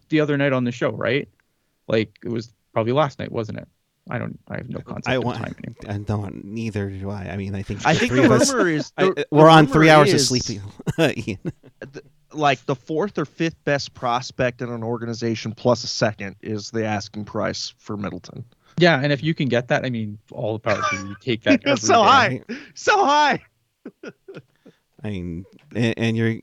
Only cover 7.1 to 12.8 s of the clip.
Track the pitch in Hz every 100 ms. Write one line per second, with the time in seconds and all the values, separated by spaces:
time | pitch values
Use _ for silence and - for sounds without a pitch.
7.1 | 104 92 98 101 98 - 101 147 165 247
8.1 | - - - 277 254 180 151 - - 190
9.1 | 147 143 147 156 160 143 156 160 156 147
10.1 | 156 131 127 - 104 101 - - - 160
11.1 | - - - 180 - - - 135 139 -
12.1 | _ _ 151 147 135 - 139